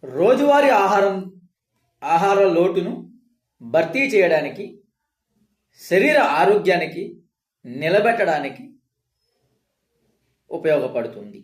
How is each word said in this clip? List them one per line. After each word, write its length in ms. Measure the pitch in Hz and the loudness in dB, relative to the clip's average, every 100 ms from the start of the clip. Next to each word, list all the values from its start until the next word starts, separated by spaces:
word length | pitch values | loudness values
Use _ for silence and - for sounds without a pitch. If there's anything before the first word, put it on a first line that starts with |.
రోజువారీ 640 | 135 131 190 254 285 285 285 220 | -10 0 2 2 4 4 4 2
ఆహారం, 340 | 190 202 196 190 190 - _ _ _ _ _ _ | 2 2 0 -2 -10 -18 _ _ _ _ _ _
ఆహార 380 | 143 165 196 202 196 170 | -2 0 2 2 2 2
లోటును 360 | 185 185 175 - - _ _ _ _ _ | 0 0 -4 -10 -16 _ _ _ _ _
భర్తీ 420 | 117 160 - 262 269 | -4 -2 0 -2 0
చేయడానికి, 520 | 202 175 156 143 - - - _ _ _ _ _ _ _ _ _ _ | 2 2 2 -2 -10 -16 -18 _ _ _ _ _ _ _ _ _ _
శరీర 380 | - 175 269 302 214 151 | -2 0 2 2 0 2
ఆరోగ్యానికి 640 | 185 208 175 175 160 175 190 - _ _ _ _ | 2 2 2 0 -2 -10 -14 -16 _ _ _ _
నిలబెట్టడానికి 1000 | 127 127 156 196 220 233 185 151 139 - - _ _ _ _ _ _ _ _ _ _ _ _ _ _ _ _ _ _ | -16 -8 0 2 2 0 -2 -2 -6 -12 -20 _ _ _ _ _ _ _ _ _ _ _ _ _ _ _ _ _ _
ఉపయోగపడుతుంది. 880 | 165 160 147 127 120 113 110 104 98 | -6 -2 0 -2 -6 -8 -12 -20 -20